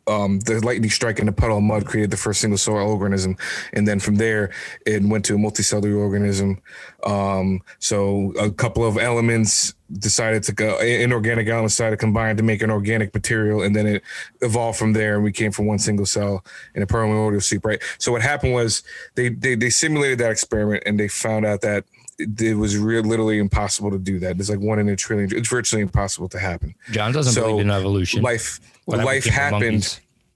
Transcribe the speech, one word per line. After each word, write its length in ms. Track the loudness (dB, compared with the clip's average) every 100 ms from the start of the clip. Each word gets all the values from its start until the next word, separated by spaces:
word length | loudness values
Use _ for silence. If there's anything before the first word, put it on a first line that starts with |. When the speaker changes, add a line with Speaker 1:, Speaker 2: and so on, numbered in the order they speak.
| -2
Speaker 1:
um, 320 | 0 2 0
the 180 | 0 0 0
lightning 240 | 0 0
strike 300 | 0 0 0
in 80 | 0
a 40 |
puddle 260 | 2 2 4
of 60 |
mud 220 | 2 2 0
created 240 | 0 0
the 60 | 0
first 240 | -2 0
single 160 | 0 0
cell 180 | 0 0
organism. 640 | 0 0 0 0 -2 -4 -6 -8 -6
And 140 | 0 2
then 120 | 2
from 160 | 2 2
there, 340 | 2 2 -2 -6 -14 -6 -2
it 180 | 2
went 200 | 2 2 2
to 100 | 2
a 20 |
multicellular 600 | 0 0 0 0 0 2
organism. 600 | 2 2 0 2 0 -2 -8 -20 -20 -8 -2
Um, 560 | 0 0 0 0 -2 -6 -8
so 540 | -2 0 0 0 -2 0
a 100 | -2
couple 340 | 0 -2 0
of 140 | 0 2
elements 800 | 2 2 2 2 2 2 -2 -6 -14 -8
decided 420 | -2 0 2 0
to 100 | -2
go, 240 | -2 0 2
i-, 40 | 2
inorganic 640 | 2 2 2 2 0 0
elements 280 | 0 0 0
decided 160 | 0
to 60 | 0
combine 380 | 2 2 0 2
to 60 |
make 200 | 2 2
an 80 | 0
organic 420 | 0 0 0 0
material. 480 | -4 -2 0 2 2
And 140 | 2 2
then 100 | 2
it 180 | 0 -4 -14 -14 _
evolved 380 | 0 0 0 0
from 140 | 2
there. 220 | 2 2 2
And 80 |
we 80 | 0
came 200 | 0 -2
from 160 | 0 0
one 120 | 0
single 280 | 0 0 0
cell 360 | 0 -2 -4 -8 -20 -10
in 80 | -6
a 60 | -2
primordial 520 | 0 2 2 2 0
soup, 240 | 0 -2
right? 180 | -2 -2 -4 -4
So 120 | -2
what 120 | 0
happened 300 | 0 0 2
was 280 | 2 2 -2 -6 -18 -8
they, 160 | -2 -2
they, 240 | 0 0
they 160 | 2 2
simulated 480 | 2 2 2 2 2
that 140 | 0
experiment 500 | 0 -2 0 0 0 0
and 120 | 0
they 80 | 0
found 360 | -2 -2 0 0
out 160 | 0
that 240 | -2 -2 -4 _ -20 -10
it 360 | -8 -2 0 2
was 220 | 0 0
real, 240 | 2 0
literally 380 | 2 0 2 2
impossible 500 | 2 0 0 -2 -2
to 60 | -4
do 220 | -4 -4
that. 200 | -4 -4
It's 100 | -2
like 100 | -2
one 180 | 0 0
in 100 | 0
a 60 | 0
trillion. 400 | -2 -2 0 -2
It's 140 | -2
virtually 320 | -2 0 -2
impossible 480 | 0 0 -2 -4 -8
to 100 | -6
happen. 360 | -6 -4 -8 -10 -6
Speaker 2:
John 200 | -4 0
doesn't 200 | 0 2
Speaker 1:
So 140 | 2 2
Speaker 2:
believe 140 | 2
in 100 | 2
evolution. 500 | 0 0 0 0 0
Speaker 1:
life, 380 | 0 0 -4 -12 -18 _ -4
Speaker 2:
What 140 | 0
happened 60 | 0
Speaker 1:
life 160 | 0
Speaker 2:
to 60 | 0
the 40 | 0
Speaker 1:
happened. 260 | 2 0
Speaker 2:
monkeys? 400 | 2 0 -2 -8 _ _ _